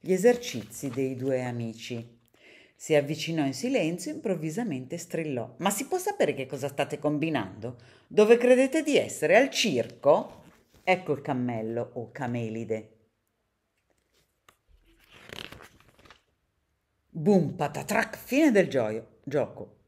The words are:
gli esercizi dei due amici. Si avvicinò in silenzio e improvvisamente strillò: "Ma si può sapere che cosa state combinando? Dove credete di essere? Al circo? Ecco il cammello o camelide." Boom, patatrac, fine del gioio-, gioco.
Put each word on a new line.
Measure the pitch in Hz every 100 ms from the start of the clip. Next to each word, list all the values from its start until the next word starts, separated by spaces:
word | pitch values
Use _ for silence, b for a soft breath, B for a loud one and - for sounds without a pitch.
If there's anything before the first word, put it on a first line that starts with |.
gli | 165
esercizi | 185 220 240 - 120 104 - 139
dei | 123 135 127
due | 131 131
amici. | 127 120 117 110 - 117 117 _ _ b b b b
Si | _ - 151
avvicinò | 139 151 160 165 135
in |
silenzio | - 247 262 160 175 302
e |
improvvisamente | 302 214 175 156 170 240 131 127 170
strillò: | - 160 156 123 113 -
"Ma | 180
si | 208 269
può | 370
sapere | 381 403 -
che | 135 127
cosa | 139 139
state | 139 139 147
combinando? | 151 151 160 143 92 104 127 - b b b
Dove | 160 214 233
credete | 247 254 269 320
di | 320 233
essere? | 113 - 151 202
Al | 269
circo? | - 214 127 113 - 139 175 - - - _ _ _ -
Ecco | 180 180
il | 143
cammello | - 127 123 113 110 117 120 127
o | 113
camelide." | - 123 120 113 110 113 110 107 _ _ _ _ _ _ _ _ _ _ _ _ _ _ _ _ _ _ _ _ _ _ - - - - - - _ _ _ - - _ _ _ _ _ _ _ _ _
Boom, | 175 156 196 143 -
patatrac, | 147 - - 214 - -
fine | - 262 311
del | 202 156
gioio-, | 135 110 110 117 _ -
gioco. | 143 110 - 104 _